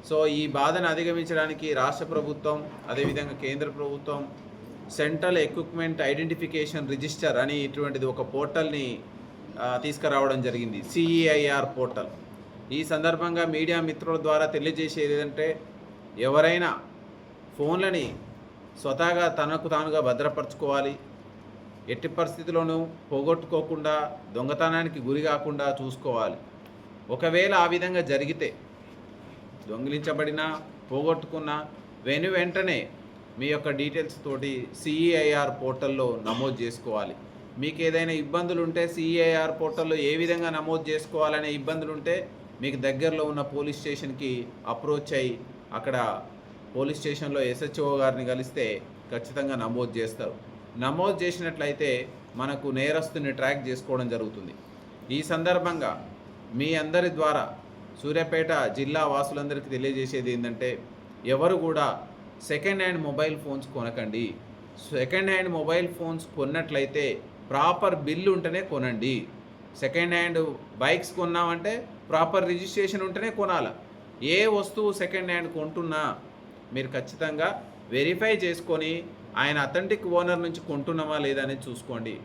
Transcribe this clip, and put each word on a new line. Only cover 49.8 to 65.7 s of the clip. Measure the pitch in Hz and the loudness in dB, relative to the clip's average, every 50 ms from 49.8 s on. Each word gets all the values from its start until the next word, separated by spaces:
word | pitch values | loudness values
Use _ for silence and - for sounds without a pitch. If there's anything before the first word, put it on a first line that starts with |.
| 123 113 104 117 | -2 -2 0 -2
చేస్తారు. | 113 110 - - 139 135 - - - - - - - - - 117 | -2 -2 -2 -4 -6 -6 -6 -8 -14 -16 -16 -18 -18 -14 -6 -2
నమోదు | 123 135 147 170 185 202 196 - 175 | 0 0 2 2 2 2 2 2 0
చేసినట్లయితే | 175 175 175 175 165 160 151 147 147 143 143 151 143 127 123 127 - - - - - - | -2 -2 -2 -4 -4 -2 -2 -2 -2 0 0 2 2 2 0 -2 -6 -12 -16 -18 -14 -8
మనకు | 117 131 135 139 - - 143 | -6 -4 -4 -4 -4 -4 -2
నేరస్తుని | 131 131 135 147 156 160 - - - 165 143 135 | 0 0 2 2 2 2 0 -2 -4 -2 -2 -2
ట్రాక్ | 131 131 135 135 143 139 127 127 | 0 2 2 2 2 0 -2 -4
చేసుకోవడం | 127 127 - - 131 127 127 120 | -4 -4 -2 -2 0 0 0 0
జరుగుతుంది. | 117 110 110 104 - 104 92 85 - - - - - - - - - - - - 127 | -2 -2 -2 -4 -6 -10 -12 -12 -14 -16 -18 -20 -20 -20 -20 -20 -18 -18 -8 -4 -2
ఈ | 147 | -2
సందర్భంగా | 156 147 170 160 165 180 180 180 - 175 170 160 139 104 85 - - - - - - - - - - - 113 | 0 0 0 2 4 4 4 4 4 2 0 0 0 -2 -2 -4 -8 -14 -16 -16 -18 -18 -18 -18 -16 -8 -4
మీ | 123 143 156 165 | -2 0 2 2
అందరి | 160 151 156 160 180 175 175 | 0 0 4 4 4 4 4
ద్వారా | 151 147 156 151 147 139 - - - - - - - - - - - - | 2 4 2 4 4 4 0 0 -6 -12 -14 -18 -18 -18 -18 -18 -16 -8
సూర్యాపేట | - 143 151 165 165 160 170 160 160 160 | -4 0 2 2 2 2 2 2 4 4
జిల్లా | 165 147 131 110 - 131 139 135 151 156 156 | 4 2 2 2 0 0 -2 0 2 2 4
వాసులందరికీ | 147 139 139 139 - 147 147 143 143 147 139 139 - | 4 4 2 2 0 -2 -4 -2 -2 -4 -4 -4 -4
తెలియజేసేది | 135 123 131 139 135 131 131 131 139 131 120 123 | -4 -2 0 0 0 0 -2 -2 -2 -2 0 0
ఏంటంటే, | 123 120 117 120 113 107 127 127 123 - - - - - - - - - - | 0 0 0 -2 -2 -2 -2 -2 -2 -4 -8 -14 -16 -18 -18 -18 -18 -8 0
ఎవరు | 117 131 135 156 180 190 | 2 4 4 6 4 4
కూడా | 170 160 165 156 151 147 127 95 85 - - - - - - - - - - | 4 2 2 2 4 2 2 0 -2 -8 -14 -16 -18 -18 -18 -18 -16 -4 -4
సెకండ్ | 151 147 147 196 196 196 | -4 0 2 2 2 4
హ్యాండ్ | 185 185 180 165 | 2 2 2 0
మొబైల్ | 156 147 139 139 151 160 156 147 | -2 -2 2 2 2 2 0 -2
ఫోన్స్ | 151 147 135 139 135 - | -4 -6 -6 -6 -6 -6
కొనకండి. | - 135 117 117 117 123 113 110 104 113 117 104 85 - - - - - - - - - - - | -6 -4 -4 -4 -4 -4 -4 -2 -2 -2 -2 -2 -4 -8 -14 -16 -18 -18 -18 -18 -18 -18 -10 -4
సెకండ్ | 147 131 131 127 185 185 190 190 | 0 0 0 2 2 2 4 4
హ్యాండ్ | 180 185 185 185 | 4 2 2 2
మొబైల్ | 170 160 151 151 | 0 0 2 4